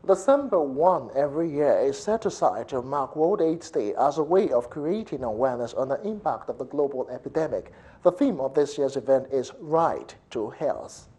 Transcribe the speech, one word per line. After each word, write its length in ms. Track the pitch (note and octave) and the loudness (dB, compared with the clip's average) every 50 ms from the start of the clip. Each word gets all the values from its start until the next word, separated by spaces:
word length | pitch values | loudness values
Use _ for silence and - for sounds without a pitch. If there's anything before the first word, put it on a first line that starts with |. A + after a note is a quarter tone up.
| - - | 4 4
December 480 | F#3+ F#3 - - C4+ C#4+ C#4 B3+ G#3 F3 | 2 4 6 4 4 4 4 2 2 2
one 500 | D3+ C#3 C3 C#3 D#3+ F#3 F3+ D#3 B2+ G#2+ A2 | 2 0 0 4 4 4 4 4 -2 -2 0
every 340 | C3+ C#3+ D3 C#3 D#3+ E3+ E3+ | 0 0 0 0 -2 -2 -2
year 300 | C#3+ C#3+ D3 C#3 G#2+ F#2 | 0 2 4 4 4 4
is 180 | B2+ C#3 C#3 | 4 2 0
set 280 | - - G#3 G#3+ A3 - | -2 -2 -2 -2 0 0
aside 420 | G3 - - E3+ C3 F#2 G#2+ A#2 | -4 -2 2 0 0 0 0 -6
to 140 | - C#3 B2+ | -4 -6 -6
mark 340 | A#2+ C3 C#3+ C#3+ C3+ B2+ - | -4 -2 -4 -4 -4 -4 0
World 260 | D3+ D#3 E3+ G#3 - | 0 2 2 4 2
aids 300 | E3 D#3+ D#3+ E3 - - | 2 0 0 -2 -6 -4
Day 220 | - D3+ A2 G#2 - | -4 -2 -2 -2 0
as 200 | - B2 C#3+ C#3+ | 2 2 2 2
a 60 | D#3+ D3+ | 0 0
way 280 | D3+ F#3 F#3+ G#3+ D#3 | 4 4 4 4 4
of 180 | C3 A#2+ A#2+ - | 2 0 0 -2
creating 540 | - D#3 C#3+ D#3+ F#3+ A3 A3 - D3+ C3 B2+ | -8 -6 -4 -2 -2 -4 -4 -8 -8 -6 -4
awareness 500 | A#2 G#2+ A2 C3 C3 B2 A#2+ A#2+ A2+ - | -4 0 0 0 0 0 -2 -4 -4 -2
on 140 | - C3 | -4 -2
the 140 | C3 C#3 - - | -2 -2 -4 -4
impact 440 | G3+ A3 G#3 - D#3 A#2+ A2+ - - | -6 -8 -4 -2 -4 -4 -2 -6 -8
of 80 | A#2 | -8
the 80 | - C3+ | -8 -8
global 420 | B2 - C#3+ D3 C#3 C#3 B2+ B2+ - | -6 -2 0 0 0 0 -4 -6 -6
epidemic. 640 | B2+ B2+ - C#3 - D#3+ D#3+ C#3+ A#2+ F#2 - - - - - - - - - | -8 -10 -10 -4 -2 -2 -2 0 -2 -6 -6 -10 -20 -20 -20 -20 -20 2 2
The 80 | F3 | 2
theme 300 | F3 - C#4+ C#4 G3 C3+ | 4 4 2 2 2 0
of 120 | C3+ C3 C3+ | -4 0 2
this 240 | D3+ D3 C#3 - | 2 2 2 0
year's 200 | - C#3 C3 - | -2 -2 0 0
event 300 | C3+ A2 C3+ C3+ C3 C3 - | -2 2 4 4 4 4 0
is 220 | C#3 C3 A#2+ - - - | -2 -2 -2 -2 -10 -14
Right 520 | E3+ D3+ D#3 D#3+ E3 D3 F#2+ C2 - - - - _ _ | -6 0 2 2 2 2 0 -2 -8 -12 -18 -20 _ _
to 180 | - B2 G#2 A#2 | -6 -4 -4 -4
Health. 580 | A2+ - D#3+ C3+ D2+ - - - - - - - - | -6 -4 -4 -4 -4 -4 -8 -14 -16 -20 -20 -20 -20